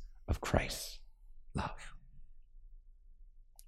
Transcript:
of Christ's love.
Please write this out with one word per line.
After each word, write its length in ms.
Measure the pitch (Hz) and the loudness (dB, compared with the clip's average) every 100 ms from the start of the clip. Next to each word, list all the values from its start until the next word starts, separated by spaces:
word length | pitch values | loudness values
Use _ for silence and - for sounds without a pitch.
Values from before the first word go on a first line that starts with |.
| - - - | -8 -2 2
of 120 | - | 4
Christ's 580 | - - - - - - - - - - - | 8 8 8 2 -2 -6 -10 -14 -12 -10 -2
love. 400 | - - - - - - - - - - - - - - - - - - - - - | 0 2 0 -6 -8 -10 -10 -10 -12 -12 -14 -12 -12 -14 -16 -16 -14 -14 -16 -16 -18